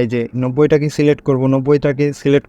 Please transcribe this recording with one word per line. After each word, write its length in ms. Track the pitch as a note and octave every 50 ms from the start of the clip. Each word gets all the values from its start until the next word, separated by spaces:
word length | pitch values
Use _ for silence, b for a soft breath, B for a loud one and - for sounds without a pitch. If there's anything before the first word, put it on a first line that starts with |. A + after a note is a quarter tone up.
| B2
এই 40 | A2 B2
যে 80 | A#2+ A#2 - - B2+ B2+
নব্বইটাকে 440 | B2+ B2+ D3 D3+ D3+ D#3+ C#3+ D3 D3+ -
সিলেক্ট 240 | - D3 D3 D3 - -
করব, 140 | D3 C3+ B2+ C3 C3 C3+
নব্বইটাকে 500 | C3+ B2+ C#3 D3 C#3+ - D3 C3+ C#3+ C#3+ D3 C#3 -
সিলেক্ট 260 | - C#3+ C#3 C#3 -